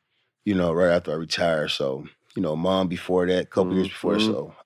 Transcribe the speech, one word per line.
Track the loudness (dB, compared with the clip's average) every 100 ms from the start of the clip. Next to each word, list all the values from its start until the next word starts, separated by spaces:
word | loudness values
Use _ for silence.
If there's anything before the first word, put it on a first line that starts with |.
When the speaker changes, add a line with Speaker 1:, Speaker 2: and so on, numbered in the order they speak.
| _ _ _ _
Speaker 1:
you | -2
know, | 0 2
right | 2 4
after | 2 0
I |
retired. | -6 -4 -2 0 0 -2
So, | -2 -4 -4 -10 -20 _
you | -4
know, | -2
mom | 0 0 2 0
before | -4 -2 0
that, | 2 0
a | 0
couple | 0 2
years | 0 -2
before, | -4 -2 0
Speaker 2:
Mm-hmm. | 0
Speaker 1:
so | -2 -6
I | -14